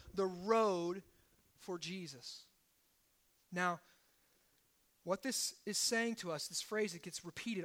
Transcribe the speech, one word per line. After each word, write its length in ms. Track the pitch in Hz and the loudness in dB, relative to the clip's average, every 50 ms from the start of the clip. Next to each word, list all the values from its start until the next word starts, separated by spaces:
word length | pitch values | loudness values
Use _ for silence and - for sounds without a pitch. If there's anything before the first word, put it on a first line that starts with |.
| - - - | -18 -6 0
the 120 | 196 190 | 0 2
road 760 | 190 180 175 185 208 226 226 220 208 185 175 170 175 185 196 - - _ - - _ _ _ _ _ _ - | 2 0 -2 2 6 8 8 8 6 6 4 2 0 -2 -4 -6 -12 _ -20 -20 _ _ _ _ _ _ -14
for 180 | - - 180 | -8 -6 -6
Jesus. 680 | 175 151 165 185 190 175 147 135 123 - - - - - - _ _ _ _ _ _ _ _ _ _ _ _ _ _ _ _ _ _ _ _ | -4 -4 -6 -6 -6 -8 -10 -10 -12 -12 -12 -12 -12 -16 -20 _ _ _ _ _ _ _ _ _ _ _ _ _ _ _ _ _ _ _ _
Now, 300 | 180 180 180 180 175 - - - - _ _ _ _ _ _ _ _ _ _ _ _ _ _ _ _ _ _ _ _ _ _ | -2 0 0 0 0 -2 -8 -20 -20 _ _ _ _ _ _ _ _ _ _ _ _ _ _ _ _ _ _ _ _ _ _
what 180 | 170 190 196 | -2 -2 0
this 340 | - 269 - - - - - - - | 0 -2 -2 0 -2 -2 -6 -6 -8
is 120 | 214 196 - | -4 0 2
saying 360 | - - 233 226 233 233 226 | 2 4 4 4 2 2 -2
to 160 | - - 175 | -2 -4 -4
us, 160 | 160 147 - | -2 -4 -4
this 140 | - 170 - | -4 -4 -6
phrase 320 | - - 214 214 208 202 | -4 -2 0 0 0 0
that 100 | 170 165 | -2 -8
gets 220 | - 180 - - - | -10 -10 -10 -8 -10
repeated 400 | 170 - - - 233 220 185 | -8 -10 -6 -4 -2 -2 -2